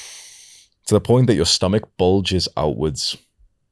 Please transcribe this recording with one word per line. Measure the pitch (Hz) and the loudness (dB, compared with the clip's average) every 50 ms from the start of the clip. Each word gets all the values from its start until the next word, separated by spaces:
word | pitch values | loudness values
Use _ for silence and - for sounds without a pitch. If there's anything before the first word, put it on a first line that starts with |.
| - - - - - - - - - - - - _ _ _ _ _ | -20 -20 -20 -20 -20 -20 -20 -20 -20 -20 -20 -20 _ _ _ _ _
To | - 104 | 0 0
the | 101 | 2
point | - - 117 127 127 | 2 2 2 4 4
that | 113 104 | 4 2
your | 73 85 | 2 0
stomach | - - - 95 92 101 110 - - _ | 0 0 0 0 0 0 -2 -4 -6 _
bulges | - 90 90 95 98 90 - 92 90 - - - | 0 2 2 2 2 0 0 -2 -2 -2 -4 -4
outwards. | - 78 78 58 57 76 80 - - - - - - _ _ _ _ _ _ _ _ _ _ | -4 -4 -2 -2 -2 -4 -4 -4 -6 -8 -8 -8 -10 _ _ _ _ _ _ _ _ _ _